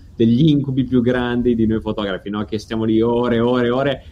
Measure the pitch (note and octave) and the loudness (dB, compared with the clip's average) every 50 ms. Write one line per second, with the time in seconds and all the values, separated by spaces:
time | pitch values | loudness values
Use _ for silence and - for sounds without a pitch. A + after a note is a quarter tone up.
0 | - - - - A#2 A2+ A#2 A#2+ D#3 D#3+ D3 C#3+ C3+ C#3 C3 C3+ B2+ A#2 B2+ B2 | -20 -8 -2 0 2 2 4 4 4 4 4 2 0 -2 -2 -2 -2 0 0 0
1 | A#2 A#2+ B2+ B2+ B2 B2 A#2+ A#2+ A#2 B2 A#2+ A2 A2 A2 A2 A2 G#2 A2 G#2 A2 | 2 2 0 0 -2 -2 -2 0 0 0 2 2 2 0 0 -2 -2 -4 -4 -4
2 | G#2 G2+ F#2+ F2+ - G2 G2+ G#2 G#2+ - - G#2 - - A#2 A2+ A2 A2 A2 A2 | -4 -4 -4 -6 -6 -6 -6 -6 -6 -6 -6 -8 -8 -6 -6 -2 0 2 2 2
3 | A2+ A#2+ A#2+ A#2+ A#2+ A#2+ A#2 A2+ A#2 A#2+ B2+ B2+ B2 A#2 A#2+ C3 C3+ C#3+ C3 - | 2 2 0 0 0 0 0 2 2 2 2 0 0 0 0 0 -2 -2 -4 -6
4 | - - | -8 -16